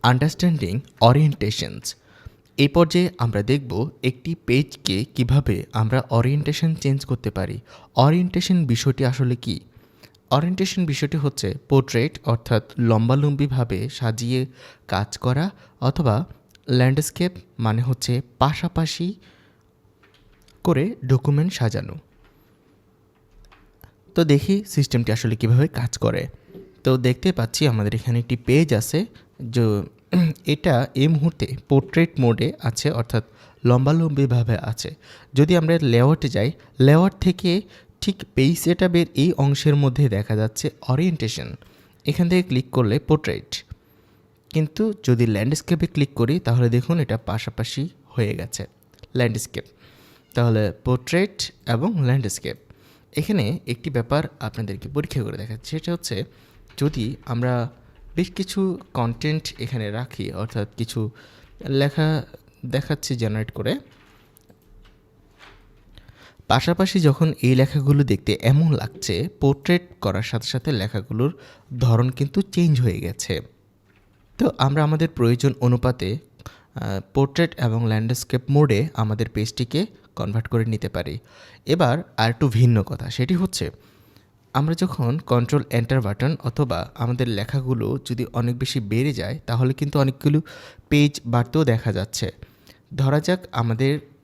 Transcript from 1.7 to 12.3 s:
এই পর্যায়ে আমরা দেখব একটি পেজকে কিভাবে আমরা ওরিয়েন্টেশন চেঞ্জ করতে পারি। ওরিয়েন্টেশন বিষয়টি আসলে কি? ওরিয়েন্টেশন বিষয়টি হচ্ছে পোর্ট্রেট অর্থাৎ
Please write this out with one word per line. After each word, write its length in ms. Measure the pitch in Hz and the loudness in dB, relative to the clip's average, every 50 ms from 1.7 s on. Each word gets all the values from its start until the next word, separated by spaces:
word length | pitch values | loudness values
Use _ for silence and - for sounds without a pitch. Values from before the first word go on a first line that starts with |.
| 50 52 - - - _ _ _ _ - _ - _ _ _ _ _ | -8 -10 -12 -12 -14 _ _ _ _ -20 _ -20 _ _ _ _ _
এই 120 | - 139 143 | 2 2 4
পর্যায়ে 420 | - 170 170 156 - 180 180 175 - - | 6 4 2 4 4 0 0 0 -2 -2
আমরা 240 | 123 117 110 104 | -4 -2 0 -2
দেখব 480 | 104 117 135 147 139 120 - 98 120 156 - - | 2 2 0 0 0 -4 -4 -4 -4 -4 -6 -4
একটি 320 | - 127 127 - _ 160 165 - _ | -4 -4 -4 -4 _ -8 -8 -8 _
পেজকে 580 | - 120 131 147 - - - _ - 95 95 - | 2 2 2 2 0 -6 -6 _ -2 -2 -2 -2
কিভাবে 600 | - - - 127 120 131 143 139 - 101 90 - - | -4 -2 -2 0 2 2 2 2 2 -2 -2 -4 -6
আমরা 300 | - 110 110 110 123 131 127 - | -2 -2 0 0 0 -2 -2 0
ওরিয়েন্টেশন 640 | 123 117 117 127 139 147 143 - 151 - - 160 160 | 0 2 2 2 0 0 -2 -2 -2 0 0 -2 -2
চেঞ্জ 300 | - - 139 135 139 - | 0 0 -2 -2 -2 -2
করতে 260 | - 131 - - 107 | -4 -6 -4 -4 -6
পারি। 300 | - 95 92 92 101 113 - _ - - - _ _ | -4 -4 -6 -6 -8 -12 -14 _ -20 -20 -20 _ _
ওরিয়েন্টেশন 680 | - 127 147 160 175 180 180 - 175 175 - 185 175 160 | 4 4 4 4 4 0 0 -2 -4 0 2 2 2 2
বিষয়টি 380 | 127 117 117 - 139 123 - 139 | 2 0 0 0 -2 0 0 0
আসলে 320 | 123 131 - 135 123 123 | -2 0 0 0 -2 -2
কি? 240 | 123 - 123 92 - - - _ - _ _ _ _ - - _ _ _ _ | -4 -4 -8 -8 -8 -10 -18 _ -20 _ _ _ _ -20 -20 _ _ _ _
ওরিয়েন্টেশন 560 | - 139 156 175 185 180 190 185 - 190 180 | 0 0 2 0 -2 -2 -2 -2 -2 -2 -2
বিষয়টি 300 | 156 139 - - 147 - | -2 -2 -2 -2 -2 -2
হচ্ছে 380 | 160 139 143 - - - 98 - 143 _ _ | -2 -2 -2 -4 -4 -6 -6 -6 -8 _ _
পোর্ট্রেট 500 | 143 135 131 - - 120 120 156 - - _ | 2 2 2 2 0 0 0 0 -4 -6 _
অর্থাৎ 480 | - | -2